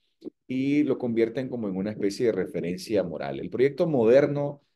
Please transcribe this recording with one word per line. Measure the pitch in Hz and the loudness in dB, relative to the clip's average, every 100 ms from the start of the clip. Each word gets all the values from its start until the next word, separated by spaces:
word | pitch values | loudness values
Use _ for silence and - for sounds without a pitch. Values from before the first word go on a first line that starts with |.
| _ _ - - - | _ _ -18 -18 -8
y | 131 139 147 | -4 0 2
lo | 151 - | 2 0
convierten | 123 113 110 123 131 | 0 0 0 0 -6
como | 123 104 | -6 -4
en | 92 | -4
una | 104 | -4
especie | 107 101 - 120 | -2 -4 0 0
de | |
referencia | 92 87 85 82 90 - 104 | 0 -2 -4 -6 -6 -2 0
moral. | 90 73 69 69 | 0 -4 -8 -8
El | - | -6
proyecto | 110 135 143 170 | 2 2 2 0
moderno | 139 110 127 147 143 143 143 _ | 4 6 6 6 0 -4 -8 _